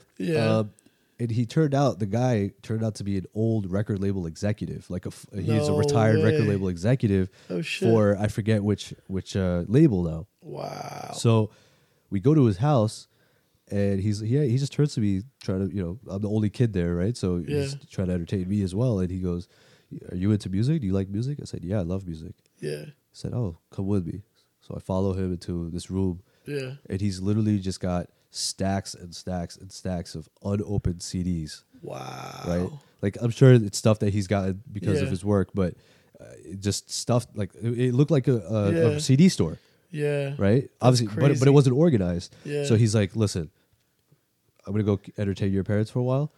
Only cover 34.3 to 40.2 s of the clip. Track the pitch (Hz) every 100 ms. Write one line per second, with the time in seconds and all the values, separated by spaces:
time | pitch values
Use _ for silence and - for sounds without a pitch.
34.3 | 101 95 95 - 107 101 98 92 95 95
35.3 | 104 92 98 90 - _ _ _ - -
36.3 | - 80 98 101 95 - - - 123 -
37.3 | 110 98 - 117 120 127 123 147 156 127
38.3 | 120 87 110 101 165 160 147 151 135 185
39.3 | - 82 78 _ _ _ 156 147 143